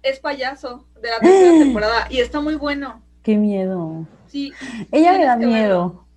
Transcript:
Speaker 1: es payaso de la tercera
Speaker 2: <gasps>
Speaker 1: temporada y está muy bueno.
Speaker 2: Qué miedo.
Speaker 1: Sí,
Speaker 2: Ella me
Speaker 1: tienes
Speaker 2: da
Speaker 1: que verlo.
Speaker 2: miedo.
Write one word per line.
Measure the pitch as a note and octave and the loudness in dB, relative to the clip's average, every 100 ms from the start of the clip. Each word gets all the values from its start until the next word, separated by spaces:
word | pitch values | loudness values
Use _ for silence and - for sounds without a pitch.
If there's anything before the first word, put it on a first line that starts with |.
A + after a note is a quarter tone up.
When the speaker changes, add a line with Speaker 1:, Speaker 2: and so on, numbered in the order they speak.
Speaker 1:
es | C4+ C4+ | -6 -6
payaso | D4+ C#4+ B3+ C#4+ C4 B3 _ _ | -8 -8 -8 -10 -16 -16 _ _
de | A#3 | -8
la | A3+ | 2
tercera | F4 F#4+ F4+ D#4+ | 4 6 6 6
Speaker 2:
<gasps> | |
Speaker 1:
temporada | C#4+ A3 G#3+ A#3 - | 4 0 -2 -2 -4
y | B3+ | -4
está | B3 D4+ | -4 -4
muy | D4 | -6
bueno. | D#4 C#4+ C#4+ C4+ B3 _ _ | -6 -6 -6 -10 -16 _ _
Speaker 2:
Qué | - | -2
miedo. | G#3+ G#3+ G3 F#3 F#3 E3 D#3+ D#3+ _ _ | 0 0 -2 -4 -6 -8 -10 -16 _ _
Speaker 1:
Sí, | C#4+ C#4 - C4 A#3 - | -12 -12 -14 -16 -14 -2
Speaker 2:
Ella | C#4+ E4+ | 2 4
me | F#4+ | 4
Speaker 1:
tienes | C#4+ | 2
Speaker 2:
da | A#3 | 2
Speaker 1:
que | |
verlo. | A#3 A3 | 0 0
Speaker 2:
miedo. | G#3+ F#3 F3 F3+ _ | 0 0 -2 -8 _